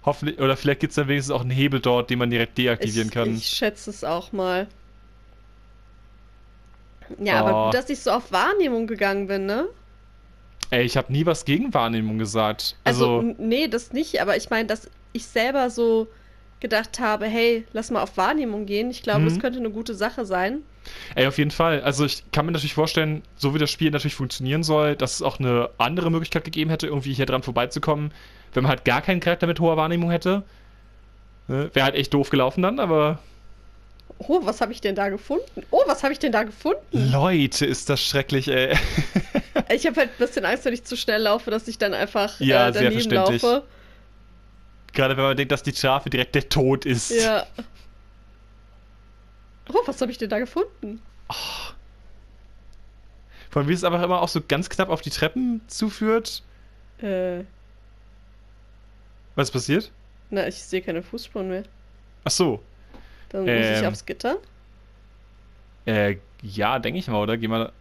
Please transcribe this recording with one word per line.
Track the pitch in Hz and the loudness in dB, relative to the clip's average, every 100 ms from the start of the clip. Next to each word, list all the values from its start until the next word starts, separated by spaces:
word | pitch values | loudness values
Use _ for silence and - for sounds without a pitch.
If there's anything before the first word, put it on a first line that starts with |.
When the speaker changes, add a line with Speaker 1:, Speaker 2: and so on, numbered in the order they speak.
| - | 0
Speaker 1:
Hoffentlich, | 147 147 - | -2 -4 0
oder | 135 135 | 0 2
vielleicht | 143 139 | 0 0
gibt's | - - | 0 0
dann | 139 | 0
wenigstens | 143 135 | 0 0
auch | 135 | -2
einen | 123 | -2
Hebel | 131 143 135 | 2 2 2
dort, | 127 123 120 | 2 2 2
den | 123 | 0
man | 123 | 2
direkt | 120 113 - | 2 0 0
deaktivieren | 123 117 107 110 110 | 0 0 0 -2 -2
Speaker 2:
Ich, | |
Speaker 1:
kann. | 120 113 113 | 0 -2 -2
Speaker 2:
ich | - | -4
schätze | - 214 208 - | -2 -2 -4 -14
es | 202 | -8
auch | - 170 180 | -4 -4 -4
mal. | 202 185 180 208 - - - - - - - - - - - - - - - - - - - - - - - - - | -4 -2 -2 -4 -12 -20 -20 -20 -20 -20 -20 -20 -20 -20 -20 -20 -20 -20 -20 -20 -20 -20 -20 -20 -20 -20 -20 -20 -6
Ja, | 202 139 | 0 2
aber | 107 110 | 4 4
Speaker 1:
Oh. | 220 | 4
Speaker 2:
gut, | |
dass | 240 - | 2 -2
ich | 285 | -4
so | - | 0
auf | 233 - | -2 0
Wahrnehmung | 180 349 403 320 233 226 | 2 2 2 2 0 -2
gegangen | 226 196 196 196 | -2 0 0 -2
bin, | 196 196 | -2 -2
ne? | 220 359 - - - - - - - - - - | -2 -4 -8 -20 -20 -20 -20 -20 -20 -20 -14 -2
Speaker 1:
Ey, | 123 | 2
ich | 123 135 | 2 0
hab | - | 0
nie | 139 165 | 0 2
was | 156 - | 0 2
gegen | 147 269 | 0 2
Wahrnehmung | 156 117 113 110 110 | 2 2 0 0 -2
gesagt. | 110 110 107 107 - - | 0 2 2 0 -6 -2
Speaker 2:
Also, | - 123 247 120 | 0 4 4 4
Speaker 1:
Also | 233 | 0
Speaker 2:
n-, | - | -2
nee, | 220 240 311 | -2 0 0
das | 226 - | -2 -4
nicht, | 247 320 - | -6 -2 -2
aber | 190 220 | 0 0
ich | - | 0
mein, | 226 226 | -2 -2
dass | 220 - - - | -4 -6 -20 -12
ich | 233 - | -12 -4
selber | 233 233 277 247 | 0 0 2 0
so | 233 233 226 220 - - - - - | 2 2 2 0 -10 -20 -20 -20 -10
gedacht | 226 214 220 - | -2 -2 -2 -4
habe, | 233 214 220 | -2 0 0
hey, | 226 233 233 226 | 2 2 2 -2
lass | 220 226 | -8 -2
mal | 220 | -2
auf | - - | -2 0
Wahrnehmung | 190 311 247 208 202 | 0 2 -2 -4 -2
gehen. | 202 240 | -2 -2
Ich | 240 | -4
glaube, | - 208 160 | 0 2 2
das | 170 | 2
Speaker 1:
Mhm. | |
Speaker 2:
könnte | 254 247 | -2 -4
eine | 226 | -6
gute | 214 233 | -6 -8
Sache | 202 220 240 208 | -4 -4 -4 -4
sein. | 185 190 277 294 - - - - - | -2 -2 -4 -10 -20 -18 -16 -8 0
Speaker 1:
Ey, | 131 | 2
auf | 139 | 2
jeden | 147 | 0
Fall. | - 165 151 | 2 2 2
Also | 127 131 147 | 0 0 0
ich | - - | -2 -4
kann | 151 156 | -2 0
mir | |
natürlich | 165 147 - | -2 -2 0
vorstellen, | 156 165 156 151 - - | 0 2 0 -2 -8 -4
so | 139 | -2
wie | 151 | 0
das | 147 | -2
Spiel | - 160 | 2 0
natürlich | 147 151 - | 2 -2 -4
funktionieren | 131 - 127 147 | -8 -6 -2 -2
soll, | 156 151 151 147 | 2 4 4 2
dass | 131 - | -2 -2
es | |
auch | 143 - | -4 0
eine | 127 120 120 - | 2 2 0 0
andere | 117 175 165 | 0 2 0
Möglichkeit | 160 165 165 | 0 0 -4
gegeben | 160 156 156 | -4 -2 0
hätte, | 160 151 | 0 -2
irgendwie | 143 135 | -2 -2
hier | 127 131 | -2 0
dran | 131 | 0
vorbeizukommen. | 131 120 123 156 156 147 151 - - - - - | 0 -2 -2 -2 0 0 -2 -8 -20 -20 -4 0
Wenn | |
man | 131 | 2
halt | 131 - | 2 2
gar | 123 | 2
keinen | 170 180 | 2 0
Charakter | 175 170 170 | 2 2 0
mit | 160 | 2
hoher | 165 160 | 2 2
Wahrnehmung | 156 170 170 | 2 0 0
hätte, | 170 185 196 196 - - - - - - - - - - | 0 0 0 -2 -20 -20 -20 -20 -20 -20 -20 -20 -18 -4
ne, | 131 139 | -4 0
wär | - | 2
halt | 135 147 | 2 2
echt | 135 | 2
doof | 143 139 | 2 2
gelaufen | 143 127 - | 2 2 2
dann, | 185 269 | 0 0
aber | 196 156 151 156 - - - - - - - - - - | 2 4 4 0 -10 -20 -20 -20 -20 -20 -20 -20 -20 -16
Speaker 2:
Oh, | - 359 233 | 0 0 0
was | 220 | -2
hab | 233 | -4
ich | 240 | -2
denn | 202 196 | -4 -2
da | 202 | -2
gefunden? | 196 - 320 523 - - | -4 -4 -4 -4 -14 0
Oh, | 466 539 | 2 4
was | - | 2
hab | 277 | 0
ich | 302 | 0
denn | 302 | 0
da | 220 | 0
gefunden? | 214 - 294 571 - 127 131 | -2 -4 -2 -2 -2 0 2
Speaker 1:
Leute, | 135 170 175 135 - 160 | 4 4 4 2 2 0
ist | 131 - | -2 -2
das | 139 | 0
schrecklich, | - 143 135 139 131 | 0 0 0 -2 2
ey. | 127 131 147 | 0 2 2
<laughs> | - - 147 190 - 277 - 302 - | 2 -2 0 -2 -2 -6 -2 -4 0
Speaker 2:
Ich | 233 330 | 0 2
hab | 262 | 0
halt | 247 | -2
ein | - | 0
bisschen | 240 185 180 | -2 0 -2
Angst, | 262 262 | -2 -2
wenn | |
ich | 240 | -4
zu | - 240 | -8 -6
schnell | - 214 | -2 0
laufe, | 220 220 233 | 2 0 0
dass | 220 220 | -4 -4
ich | 220 | -2
dann | 208 | -2
einfach, | - 202 220 208 - | 0 -2 0 -2 2
Speaker 1:
Ja, | 135 131 123 | 4 6 6
Speaker 2:
äh, | |
Speaker 1:
sehr | 120 | 4
Speaker 2:
daneben | 123 - | 2 2
Speaker 1:
verständlich. | 226 - 190 185 | 2 4 6 4
Speaker 2:
laufe. | 240 262 - - - - - - - - - - - - - | 4 2 0 -20 -20 -20 -20 -20 -20 -20 -20 -20 -20 -20 -8
Speaker 1:
Gerade | - 135 135 | 0 0 2
wenn | |
man | 135 135 | 2 2
denkt, | 135 | 0
dass | 139 | -2
die | - | -2
Giraffe | - 135 139 - | 0 2 2 0
direkt | 131 123 139 | -2 0 0
der | - | 0
Tod | - 131 135 139 | 2 4 2 0
ist. | 120 - | -2 0
Speaker 2:
Ja. | 233 220 214 - - - - - - - - - - - - - - - - - - - - - - - | 2 2 0 -2 -12 -16 -18 -20 -20 -20 -20 -20 -20 -20 -20 -20 -20 -20 -20 -20 -20 -20 -20 -20 -20 -2
Oh, | 403 480 | 0 0
was | 277 | -2
hab | 247 | -4
ich | 240 | -4
denn | 214 | -4
da | 214 | -4
gefunden? | 247 330 403 - 208 226 - - - | -4 -4 -4 -6 -12 -12 -16 -20 -12
Speaker 1:
Oh. | - - - - - - - - - - - - - - - - - - - - - - | -10 -8 -10 -12 -16 -20 -20 -20 -20 -20 -20 -20 -20 -20 -20 -20 -20 -20 -20 -20 -20 -6
Vor | 147 | -2
allem, | 139 | 0
wie | |
es | 175 | 0
einfach | 175 170 | 0 0
immer | 175 180 | 0 0
auch | 175 | 0
so | 165 - | -4 -2
ganz | 143 185 | -4 -2
knapp | - 190 | -2 -2
auf | 160 | -2
die | - | -4
Treppen | - 156 254 254 233 - | -2 -2 0 -2 -4 -8
zuführt. | - 220 - 220 226 226 - - - - - - - | -4 -4 0 0 0 -2 -14 -16 -20 -20 -20 -20 -10
Speaker 2:
Äh. | 208 185 180 180 185 - - - - - - - - - - - - - - - - - - - | -6 -2 -2 -6 -12 -20 -20 -20 -20 -20 -20 -20 -20 -20 -20 -20 -20 -20 -20 -20 -20 -20 -8 -4
Speaker 1:
Was | 135 | -2
ist | |
passiert? | 127 123 160 - - - - - | -2 0 -2 -2 -18 -20 -20 -8
Speaker 2:
Na, | 196 180 | -4 -4
ich | 190 | -6
seh | - 190 | -6 -6
keine | 180 165 | -4 -8
Fußspuren | 180 - - 214 190 | -8 -14 -10 -8 -6
mehr. | 185 202 - - - - - | -8 -10 -20 -20 -20 -20 -12
Speaker 1:
Ach | - | -6
so. | 202 175 104 - - - - - - - | 0 2 0 -8 -20 -20 -20 -20 -20 -10
Speaker 2:
Dann | 196 185 | -4 0
muss | |
ich | 117 110 107 | 2 2 2
Speaker 1:
Ähm. | 110 | 0
Speaker 2:
aufs | 104 - | -4 -10
Gitter? | - 233 381 - - - - - - - - - - - - - - - | -6 -4 -4 -6 -20 -20 -20 -20 -20 -20 -20 -20 -20 -20 -20 -20 -10 -2
Speaker 1:
Äh, | 110 101 95 - - | 2 2 0 -10 -18
ja, | 107 101 104 127 | -12 -2 0 0
denk | 117 175 | -2 -4
ich | 185 | -2
mal, | 107 | -2
oder? | 104 113 | 0 -2
Geh | 110 | -2
mal. | 113 113 - | -2 -4 -8